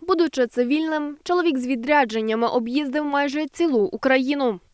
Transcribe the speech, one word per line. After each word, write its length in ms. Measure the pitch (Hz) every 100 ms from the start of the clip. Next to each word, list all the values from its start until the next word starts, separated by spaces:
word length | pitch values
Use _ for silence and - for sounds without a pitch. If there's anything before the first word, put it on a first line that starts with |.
Будучи 460 | 339 359 320 - 240
цивільним, 680 | 240 240 294 320 311 294 294
чоловік 360 | - 359 339 262
з 80 | 247
відрядженнями 840 | 262 247 294 247 220 220 220 233
об'їздив 560 | 254 233 262 285 285
майже 420 | 294 285 285 285 302
цілу 320 | - 339 247
Україну. 840 | 196 214 269 262 262 285 254 190 _